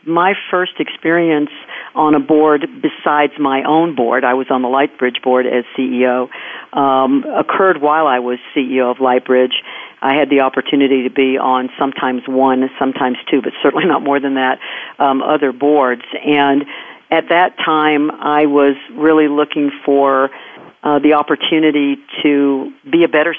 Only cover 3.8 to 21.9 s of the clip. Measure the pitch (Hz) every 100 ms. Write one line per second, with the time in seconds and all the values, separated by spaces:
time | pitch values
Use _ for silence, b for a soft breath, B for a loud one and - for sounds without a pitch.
3.8 | 170 131 120 127 127 131 127 131 123 131
4.8 | 147 - 127 120 131 127 123 123 117 -
5.8 | 127 123 127 123 127 B B B B 143
6.8 | 139 135 131 139 202 196 - - 190 160
7.8 | 147 156 156 123 123 123 - 147 127 131
8.8 | 123 123 131 127 - 127 127 - - B
9.8 | B B 135 139 135 139 131 - - 143
10.8 | 135 135 127 135 131 131 131 127 127 -
11.8 | 139 131 131 127 131 131 131 131 131 -
12.8 | 135 131 127 127 - 139 110 - 147 151
13.8 | 190 139 139 139 139 135 131 - B B
14.8 | B B 139 135 139 151 143 123 143 151
15.8 | 127 120 - - - 147 143 139 139 B
16.8 | B B B 160 - 170 180 - - 156
17.8 | 151 147 151 - 147 147 151 143 139 135
18.8 | - - 156 156 151 147 147 151 143 139
19.8 | - 139 139 135 135 - B B B B
20.8 | 147 147 147 151 147 147 - 160 156 147
21.8 | 143